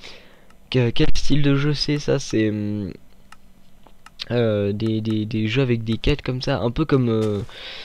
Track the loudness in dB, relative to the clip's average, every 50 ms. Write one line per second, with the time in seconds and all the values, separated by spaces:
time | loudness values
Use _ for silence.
0 | -14 -20 -20 -20 -20 -20 -20 -20 -20 -20 -20 -20 -14 -4 -2 0 0 2 2 4
1 | 6 8 8 8 8 6 6 6 4 4 4 2 0 0 -2 -2 -2 -2 -2 -4
2 | 0 -2 -2 -2 -2 -2 -2 0 0 0 -2 -4 -4 -4 -6 -6 -6 -8 -10 -14
3 | -20 -20 -20 -20 -20 -20 -20 -20 -20 -20 -20 -20 -20 -20 -20 -20 -20 -20 -20 -20
4 | -20 -20 -16 -16 -10 -4 -2 0 0 0 0 0 0 -2 -2 -2 -2 -2 -2 -2
5 | -2 -2 -2 -4 -4 -4 -4 -2 -2 -2 0 -2 0 0 0 -2 -2 -4 -4 -2
6 | 0 -2 -2 0 -4 -6 -6 -6 -4 -4 -4 -2 -2 -4 -2 -2 0 2 2 2
7 | 2 2 0 0 0 0 -2 -4 -6 -8 -12 -16 -16 -16 -16 -16